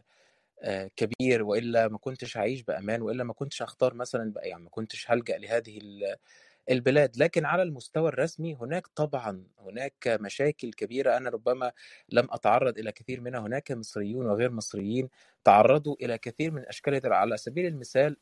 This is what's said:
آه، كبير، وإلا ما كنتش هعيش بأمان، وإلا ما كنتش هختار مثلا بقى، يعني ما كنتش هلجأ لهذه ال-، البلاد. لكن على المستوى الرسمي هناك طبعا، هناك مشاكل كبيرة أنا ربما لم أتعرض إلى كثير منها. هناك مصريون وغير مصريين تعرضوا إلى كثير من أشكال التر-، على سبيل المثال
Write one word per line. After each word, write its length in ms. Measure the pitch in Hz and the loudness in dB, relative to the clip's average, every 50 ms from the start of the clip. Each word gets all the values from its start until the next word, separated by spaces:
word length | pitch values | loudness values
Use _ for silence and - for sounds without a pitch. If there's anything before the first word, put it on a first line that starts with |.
| - _ _ _ _ _ _ _ _ _ _ _ | -20 _ _ _ _ _ _ _ _ _ _ _
آه، 300 | - 113 98 95 95 95 - | -6 -4 -4 -4 -6 -8 -4
كبير، 480 | - 117 107 113 - 127 127 123 113 107 | -4 -4 -4 -2 -2 2 2 2 2 2
وإلا 440 | 104 101 110 120 120 117 117 113 110 | 0 0 0 0 0 2 2 2 2
ما 100 | 107 104 | 0 -6
كنتش 400 | - 135 131 131 127 120 - 113 | -8 -10 -10 -8 -10 -10 -4 -2
هعيش 260 | 101 110 131 131 113 | -2 -2 -2 -4 -6
بأمان، 380 | - 80 92 101 101 113 117 | -6 -6 -6 -4 -4 -4 -4
وإلا 220 | 113 107 113 127 123 | -4 -4 -4 -4 -6
ما 100 | 120 110 | -6 -6
كنتش 280 | - 139 139 - - 120 | -8 -8 -10 -8 -10 -10
هختار 300 | 110 - _ 127 127 123 | -10 -2 _ 0 0 0
مثلا 380 | 117 123 - - 120 113 110 | -2 -8 -4 -4 -4 -4 -4
بقى، 180 | 104 - - 90 | -6 -8 -8 -10
يعني 140 | 90 85 85 | -10 -10 -16
ما 60 | 85 | -12
كنتش 420 | - - 110 - - - - - | -8 -8 -8 -8 -10 -12 -2 0
هلجأ 260 | 117 120 120 - 113 110 | 0 0 0 -2 -6 -6
لهذه 400 | 101 98 113 120 117 113 107 107 | -4 -2 -2 -2 -2 -4 -12 -16
ال-، 380 | 104 104 101 101 101 98 101 - _ _ _ - _ _ _ _ _ - | -16 -16 -10 -6 -6 -6 -6 -8 _ _ _ -20 _ _ _ _ _ 0
البلاد. 480 | 127 127 120 131 131 147 147 127 113 117 | 0 2 4 4 6 6 4 4 4 2
لكن 280 | 147 170 - 170 156 | 2 4 4 2 0
على 180 | 143 160 180 185 | 2 2 2 2
المستوى 460 | 175 151 127 - - _ 156 160 160 | 0 -2 -8 -12 -6 _ 0 0 0
الرسمي 460 | 131 123 139 165 - - 160 170 156 | 2 0 -2 -2 -2 -6 -8 -8 -6
هناك 320 | 131 117 123 156 180 170 - _ | -8 -8 -6 -6 -6 -6 -8 _
طبعا، 480 | - 151 143 143 131 120 110 98 92 92 92 _ _ | -2 -2 -2 -2 -4 -4 -4 -6 -6 -10 -18 _ _
هناك 580 | 104 98 101 117 135 143 - _ - 127 113 107 | -18 -14 -10 -8 -8 -8 -10 _ 0 0 0 0
مشاكل 520 | 104 98 - - 139 151 147 - - 120 104 | 0 -6 -2 0 0 0 0 -2 -6 -10 -6
كبيرة 440 | - 107 101 117 131 135 127 120 123 | -6 -8 -4 -2 0 2 4 4 2
أنا 120 | 127 123 | 2 -2
ربما 420 | 120 110 113 123 127 131 127 123 - _ - - - - _ _ | -6 -2 0 0 0 0 0 -4 -6 _ -18 -20 -20 -20 _ _
لم 180 | 110 117 117 - | 2 2 2 2
أتعرض 460 | - - - 104 107 131 135 127 113 104 | -2 0 4 4 6 6 4 2 0 -2
إلى 140 | 110 107 | -8 -10
كثير 300 | 104 - - - 127 123 | -10 -10 -10 -10 -10 -8
منها. 180 | 120 123 127 123 | -8 -8 -8 -6
هناك 320 | 107 104 120 139 - - | -6 -4 -6 -6 -4 -6
مصريون 540 | 139 117 110 - - 107 104 101 110 127 127 | -8 -8 -8 -8 -8 -6 -6 -4 -4 -4 0
وغير 260 | 113 101 107 120 127 | 0 0 2 2 0
مصريين 580 | 120 110 104 - - 104 98 101 113 127 127 127 - _ _ _ _ _ _ | 0 -4 -8 -6 -6 -6 -4 -2 -2 -2 -2 -4 -8 _ _ _ _ _ _
تعرضوا 520 | 110 101 104 107 - 135 151 147 147 143 - | 8 10 10 10 8 8 6 2 -2 -6 -6
إلى 160 | 127 120 117 113 | -6 -6 -6 -6
كثير 340 | - 123 - - 151 165 | -6 -10 -6 -4 -4 -4
من 140 | 160 143 127 - | -4 -6 -10 -12
أشكال 260 | 120 - - 143 139 | -14 -6 -2 -2 -2
التر-، 200 | 135 131 127 104 | 0 0 2 2
على 240 | 90 98 113 113 110 | 4 4 2 0 -4
سبيل 280 | - 120 131 165 180 | -6 -8 -6 -4 -4
المثال 520 | 175 160 139 123 - - 127 139 151 147 - | -4 -4 -6 -10 -2 2 2 4 4 2 -4